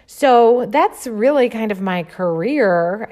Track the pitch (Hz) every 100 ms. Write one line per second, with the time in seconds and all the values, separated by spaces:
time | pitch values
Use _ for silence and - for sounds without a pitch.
0 | _ - 277 240 233 247 254 277 381 -
1 | 254 214 254 294 254 226 220 196 190 180
2 | 160 - 180 165 202 294 208 175 170 202
3 | 226